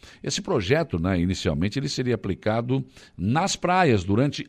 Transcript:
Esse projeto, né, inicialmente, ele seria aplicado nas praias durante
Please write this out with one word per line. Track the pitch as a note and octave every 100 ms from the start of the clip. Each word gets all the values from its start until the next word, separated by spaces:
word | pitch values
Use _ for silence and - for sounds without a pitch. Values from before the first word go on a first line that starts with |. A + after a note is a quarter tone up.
| - -
Esse | - -
projeto, | G3+ D3 F#2 D3+ D#3+ F2
né, | F2+ F#2
inicialmente, | F2 F2 F#2 D2 G2+ C3+
ele | -
seria | - B2
aplicado | A2+ G2 F2 G#2+ A2+ B2 C3+ C3 - - -
nas | F#2+ D3+ F#3+ -
praias | F3 F#3 E3 G#2+
durante | F2+ G#2+ C#3 C#3